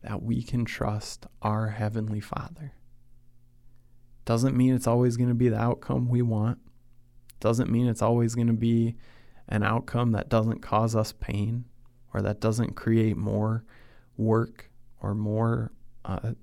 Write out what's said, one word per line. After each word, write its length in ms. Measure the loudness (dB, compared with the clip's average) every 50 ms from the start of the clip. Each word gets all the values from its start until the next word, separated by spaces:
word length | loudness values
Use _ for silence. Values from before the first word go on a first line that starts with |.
that 200 | -10 -8 -8 -6
we 200 | -4 -2 -2 -2
can 220 | -2 -2 -2 -2 -2
trust 640 | -4 -4 -4 -2 -2 -2 -4 -6 -10 -14 -16 -18 -20 -12 -6
our 260 | -2 -2 0 0 -2 -2
Heavenly 520 | -2 -4 -4 -2 -2 -2 -2 -2 -4 -6
Father. 520 | -6 -6 -8 -8 -8 -10 -12 -14 -14 -16 -16 -18 -20 -20 -20 -20 -20 -20 -20 -20 -20 -20 -20 -20 -20 -20 -20 -20 -20 -20 -20 -20 -20 _ -20 -20 -20 -20 -20 -8 -2
Doesn't 320 | 0 2 2 2 2 4
mean 180 | 4 4 4 4
it's 120 | 2 2
always 300 | 2 4 4 4 2 2
gonna 180 | 2 2 2 2
be 140 | 2 2 2
the 100 | 2 2
outcome 500 | 0 0 0 -2 -2 -2 -2 0 0 2
we 140 | 2 2
want. 360 | 2 2 2 0 0 0 -2 -4 -10 -20 -20 -20 -20 -20 -20 -20 -20 -20 -20 -20 -20 -20 -10 0
Doesn't 320 | 2 2 2 2 2 2
mean 160 | 2 2 2
it's 160 | 2 0 2
always 320 | 2 2 4 4 2 2 0
gonna 180 | 0 2 2
be 440 | 2 2 2 2 2 2 2 0 -2 -6 -14 -20 -20 -20 -20 -20 -20 -20 -8 -4
an 140 | -2 0
outcome 500 | 2 2 0 0 -2 -2 -2 0 2 2
that 160 | 0 0 0 0
doesn't 320 | 0 2 2 0 -2 -4
cause 340 | -4 -2 0 0 2 2 2
us 180 | 0 0 -2
pain 520 | -6 -8 -6 -4 -4 -2 -2 -2 -4 -6 -8 -12 -18 -20 -20 -20 -20 -20 -16 -8 -4
or 80 | -2
that 180 | -2 -2 -2 0
doesn't 360 | 0 0 2 0 0 -2 -4
create 400 | -4 0 2 2 4 4 2 0
more 480 | -2 -2 -2 -2 0 0 0 -2 -4 -6 -10 -18 -20 -20 -20 -20 -20 -20 _ _
work 540 | -2 2 2 4 2 2 0 -6 -14 -20 -20 -20 -20 -20 -20 -14 -8
or 140 | -6 -4 -4
more, 580 | -2 -2 0 0 2 2 2 0 0 -4 -6 -10 -14 -18 -20 -18 -14 -8
uh, 280 | -8 -6 -4 -4 -6 -6 -8